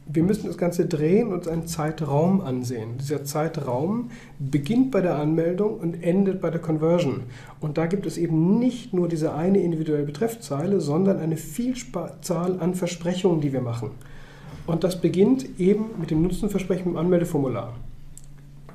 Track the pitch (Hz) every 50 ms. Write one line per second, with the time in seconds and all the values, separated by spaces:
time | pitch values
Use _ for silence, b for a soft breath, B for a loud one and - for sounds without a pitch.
0 | - - 147 160 165 196 214 - - 185 170 - 175 175 - - 165 151 156 147
1 | 151 160 190 220 240 220 185 170 - 165 165 165 - - - 156 151 156 156 -
2 | 160 139 139 147 165 185 196 185 - 131 127 127 123 120 127 113 110 113 117 139
3 | 143 143 147 135 - - - 151 156 160 - 151 131 123 120 127 151 180 214 240
4 | 240 B B B B B B B 143 135 - 147 - - 226 254 262 - - 190
5 | 180 175 147 147 147 151 160 165 165 170 185 185 208 208 - - 165 170 165 -
6 | - 170 180 196 196 190 180 - - 165 151 165 - 160 156 151 156 165 175 175
7 | 151 135 110 98 - B B B B B B B - 151 139 160 160 165 190 196
8 | - 160 - 165 170 160 160 156 165 180 208 233 247 254 233 - - - - 180
9 | 175 160 165 151 156 151 - 151 165 190 196 196 175 175 165 156 156 156 151 147
10 | 143 147 - - 226 226 - - - - 143 139 156 190 202 185 156 143 147 170
11 | 190 196 190 160 160 160 151 - - - - - 240 254 247 - - - - 180
12 | 170 - - - - - 170 165 175 185 180 156 165 180 180 - 175 170 - -
13 | 160 170 180 - - 185 170 156 143 143 135 127 120 117 117 - 113 - - -
14 | B B B B B B B B B B B B B - 165 165 - 175 180 -
15 | - 170 - 180 202 240 262 262 - - - - 175 190 208 214 220 - - -
16 | 160 - 160 156 170 185 180 - 220 202 - 190 - - 180 170 180 175 147 147
17 | 165 180 180 170 - - - 143 135 127 113 98 - - - - - - - -
18 | - - - - - - - - - - - - - -